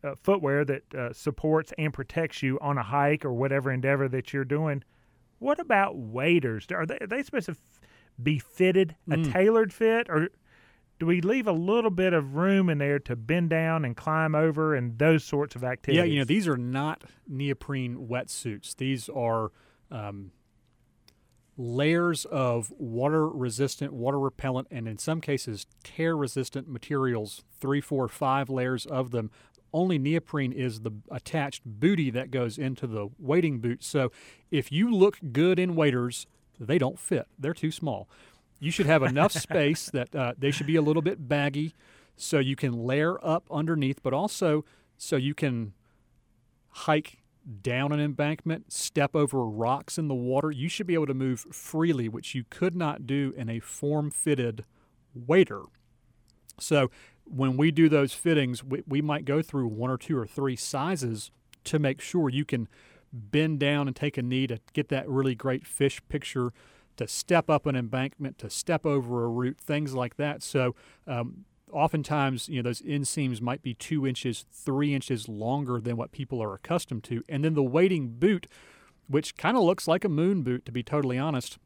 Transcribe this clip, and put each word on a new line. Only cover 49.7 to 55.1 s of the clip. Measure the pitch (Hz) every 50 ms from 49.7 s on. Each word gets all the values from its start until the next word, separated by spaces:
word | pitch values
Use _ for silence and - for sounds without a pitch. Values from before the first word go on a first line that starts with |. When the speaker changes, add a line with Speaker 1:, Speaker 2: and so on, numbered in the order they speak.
| 127 143 151 - - -
Speaker 2:
in | 160
the | 151 135
water. | 127 123 123 131 135 147 156 151
You | 127 131 175
should | - - 214
be | 175 175
able | 165 156
to | 139 135
move | 131 131 131 127 113 - -
freely, | - - - - - 156 160 170 165 127 120 117
which | 107 120 - - -
you | 131 120 _
could | - - 175 185 175
not | 180 170 151 143 - 139
do | 120 135 143 143 135 -
in | - 123 113
a | 113 113
form-fitted | 107 - - - - 147 147 151 151 147 - - - 156 147 127 123 117 110 110 110 _ _ _ _ _ _ _ _ _